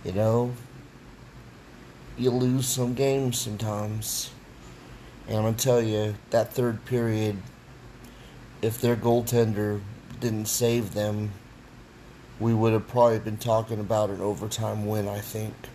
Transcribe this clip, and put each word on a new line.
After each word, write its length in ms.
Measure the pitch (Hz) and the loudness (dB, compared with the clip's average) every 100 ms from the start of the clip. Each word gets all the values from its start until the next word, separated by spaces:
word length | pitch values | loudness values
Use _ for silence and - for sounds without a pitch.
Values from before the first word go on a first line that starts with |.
You 60 | - | -2
know, 420 | 92 110 117 123 120 - - - - - - - - - - - - - - - - | 2 4 4 2 -4 -12 -18 -20 -20 -20 -20 -20 -20 -20 -20 -20 -20 -20 -20 -16 0
you 140 | 123 | 2
lose 340 | 127 127 131 127 | 4 2 2 0
some 280 | 131 120 | 0 -2
games 440 | 123 139 135 131 117 | 2 2 2 0 -2
sometimes. 920 | - 104 110 104 104 107 107 - - - - - - - - - - - - | -4 -4 -2 -2 -4 -4 -4 -6 -6 -12 -20 -20 -20 -20 -20 -18 -20 -18 -4
And 80 | 110 | 0
I'm 80 | |
gonna 120 | 110 113 | 0 2
tell 240 | 127 120 | 4 4
you, 360 | 113 107 107 101 - | 4 2 0 -4 0
that 220 | 117 110 | 2 2
third 320 | - 123 113 | 0 0 -2
period, 520 | - 123 113 110 107 101 - - - - - - - - - - - - | -2 0 2 2 0 -2 -10 -18 -20 -20 -20 -20 -20 -20 -20 -20 -20 -4
if 200 | 110 110 | -4 0
their 160 | 120 117 | 0 2
goaltender 840 | 120 117 113 120 113 104 104 104 101 - - - | 4 2 4 4 4 2 0 -2 -6 -14 -16 -4
didn't 280 | 120 110 107 | -2 -2 -2
save 480 | - 117 117 101 | 0 2 2 0
them, 360 | 104 104 104 107 98 - - - - - - - - - - | -2 0 0 -4 -6 -16 -20 -20 -20 -20 -20 -20 -20 -20 -2
we 120 | 113 | 2
would 200 | 110 113 | 4 4
have 160 | 110 - | 2 0
probably 320 | 123 120 113 | 6 6 6
been 160 | 113 107 | -2 -6
talking 420 | 120 113 110 110 | 2 2 2 -6
about 320 | 101 110 104 | 0 2 2
an 100 | 95 | 0
overtime 640 | 98 101 107 110 110 107 | -2 -2 -4 -4 -4 -2
win, 220 | 104 107 101 | -2 -2 -2
I 140 | 101 | -6
think. 340 | 104 110 107 - - | -8 -8 -8 -10 -16